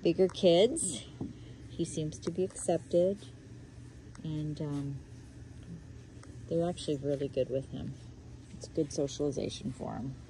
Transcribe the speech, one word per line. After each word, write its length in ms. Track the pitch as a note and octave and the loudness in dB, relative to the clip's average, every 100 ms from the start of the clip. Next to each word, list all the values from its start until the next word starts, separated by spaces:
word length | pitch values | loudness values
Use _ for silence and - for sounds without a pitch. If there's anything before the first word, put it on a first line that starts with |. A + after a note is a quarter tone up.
bigger 260 | F3 E3 F#3 | 4 6 4
kids. 760 | - F#3+ E3+ A3+ E4 - - - - - - - - - | 8 8 10 8 6 -2 -4 -8 -8 -8 -8 -14 -14 -12
He 160 | - E3+ | -4 -2
seems 320 | - D#3 - | 0 -2 -2
to 140 | - | -4
be 120 | E3+ | 0
accepted, 760 | F#3 - - E3 - F3 F3+ G3+ - - - - - - - - - - | -2 0 2 2 6 6 6 4 -4 -16 -14 -14 -14 -14 -16 -16 -16 -10
and, 360 | D#3+ D3+ D3+ D3 | -4 -2 -2 -2
um, 360 | D3+ C#3+ C#3 C#3 - - - - - - - - - - - - - - - | -2 -2 -2 -4 -8 -14 -14 -14 -14 -14 -12 -12 -12 -14 -14 -16 -14 -14 -2
they're 180 | E3 E3+ | 2 2
actually 300 | F#3 - C#3+ | 0 -2 0
really 300 | C#3 C#3 C#3 | 0 0 0
good 240 | C3+ B2+ | 2 2
with 180 | C3 C3 | 0 -2
him. 220 | - C#3 C3+ - - - - - - | -6 -6 -8 -12 -14 -14 -14 -14 -14
It's 100 | - | -4
good 240 | - D3+ | 0 0
socialization 800 | - C#3 - D3 B2+ G2+ - - | 2 0 2 0 0 -2 -4 -6
for 220 | B2 A#2 | -4 -6
him. 220 | A2 C3 C3 | -4 -6 -6